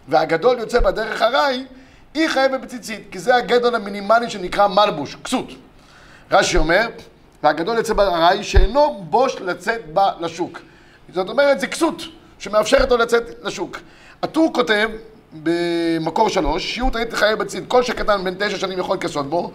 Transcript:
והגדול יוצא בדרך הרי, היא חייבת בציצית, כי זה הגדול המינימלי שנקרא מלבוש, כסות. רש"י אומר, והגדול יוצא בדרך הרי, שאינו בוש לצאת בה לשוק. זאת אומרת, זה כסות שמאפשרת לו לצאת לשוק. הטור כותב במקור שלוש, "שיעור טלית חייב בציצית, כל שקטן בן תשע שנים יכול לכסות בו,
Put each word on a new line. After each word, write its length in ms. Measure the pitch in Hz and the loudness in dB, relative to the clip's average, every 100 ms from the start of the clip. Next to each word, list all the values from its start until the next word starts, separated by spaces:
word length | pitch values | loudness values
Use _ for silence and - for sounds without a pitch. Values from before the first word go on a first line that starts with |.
| - | 0
והגדול 500 | 156 160 160 - 233 | 0 2 2 2 0
יוצא 220 | 214 233 | 0 0
בדרך 420 | 208 180 220 - | 2 0 -4 0
הרי, 420 | 226 277 285 254 269 - - - - | 2 2 0 -2 -6 -18 -20 -20 -10
היא 140 | 285 320 | -2 0
חייבת 320 | 262 269 262 | 2 0 0
בציצית, 400 | - 240 185 208 - | -8 -14 -12 -12 -12
כי 80 | 185 | -8
זה 160 | 180 | 2
הגדול 400 | 247 185 247 240 | 2 4 2 2
המינימלי 560 | 233 202 202 196 190 196 | -2 -6 -8 2 2 2
שנקרא 380 | 196 180 - 202 | -6 -6 2 2
מלבוש, 480 | 190 208 160 135 - | 4 2 0 -8 -10
כסות. 240 | - - - - - - - - - - - | -6 -6 -6 -14 -20 -20 -20 -20 -20 -20 0
רש"י 280 | 185 - 175 | 2 4 2
אומר, 280 | 156 180 226 - - _ _ - | 2 2 0 -6 -20 _ _ -2
והגדול 340 | 147 156 170 226 | 0 0 -2 -2
יוצא 180 | 208 | 0
בדרך 200 | 208 196 | 2 2
הרי, 300 | 175 170 196 | 4 2 2
שאינו 600 | 202 185 202 269 294 226 160 | 4 4 6 4 2 0 -2
בוש 260 | 208 262 - | 0 0 -2
לצאת 400 | 185 175 214 226 156 | -6 -6 -4 -6 -2
בה 180 | 160 196 - | 0 0 0
לשוק. 380 | 165 170 156 - - - - - - | -8 -6 -8 -10 -20 -20 -20 -20 -10
זאת 140 | 185 190 | -6 -4
אומרת, 320 | 240 285 269 | 2 2 2
זה 60 | - | -2
כסות 360 | - 320 - - - - - | -2 -2 -2 -14 -18 -20 -16
שמאפשרת 520 | 208 214 214 269 254 | -2 0 4 2 4
לו 60 | 240 | 2
לצאת 260 | 233 233 233 - | 2 0 -2 -10
לשוק. 360 | 196 202 170 - - - - - | -10 -8 -10 -12 -18 -20 -20 -10
הטור 300 | 175 311 320 | -4 0 0
כותב 360 | - 240 208 220 - - - - | 2 0 2 0 -4 -16 -20 -20
במקור 960 | 160 156 170 175 170 170 165 160 160 220 | -6 -2 0 0 -2 0 -2 -2 0 2
שלוש, 460 | 190 147 170 - | 2 0 -2 -4
"שיעור 160 | 214 254 | -2 -2
טלית 220 | 262 233 | 0 -4
חייב 260 | - 208 214 | 0 2 0
בציצית, 260 | 202 165 160 | -4 -8 0
כל 140 | 254 | 2
שקטן 420 | 240 214 208 202 | 2 -2 0 0
בן 100 | 185 | -2
תשע 240 | 185 208 190 | -4 -4 -4
שנים 200 | 185 185 | -4 -4
יכול 180 | 180 190 | -2 -2
לכסות 340 | 175 151 139 | -2 -4 -2
בו, 200 | 170 226 | -2 -4